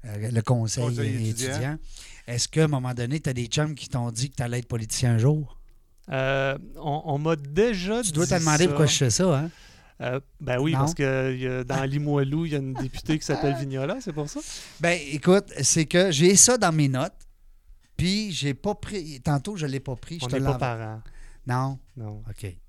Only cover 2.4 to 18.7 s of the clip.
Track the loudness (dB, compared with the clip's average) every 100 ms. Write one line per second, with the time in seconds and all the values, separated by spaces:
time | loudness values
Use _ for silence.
2.4 | 0 2 2 2 -2 -4 -2 -2 -2 -4
3.4 | -2 0 -2 -4 -6 -4 -2 -2 -4 -2
4.4 | -4 -4 -4 -6 -4 0 4 6 4 2
5.4 | -2 -12 -20 -20 _ _ -6 -2 0 2
6.4 | 0 -2 -8 -10 -4 -4 -2 -2 0 0
7.4 | 0 2 2 2 -2 -2 -2 0 2 2
8.4 | 4 4 4 4 4 4 2 4 2 2
9.4 | 0 -8 -20 -20 -20 -8 -4 -4 -8 -12
10.4 | -2 0 2 2 2 2 0 2 0 -2
11.4 | -4 -4 -2 -2 0 -2 0 2 2 0
12.4 | -2 -2 -4 -6 -6 -8 -2 -2 0 0
13.4 | 0 0 -4 -4 -4 -4 -6 -6 -6 -8
14.4 | -10 -14 -16 -2 0 0 -2 0 6 4
15.4 | 4 -2 2 2 4 4 4 6 6 8
16.4 | 8 6 4 4 2 2 -2 -6 -20 _
17.4 | -20 -20 -20 -20 _ -2 0 0 -2 -2
18.4 | -2 -2 -4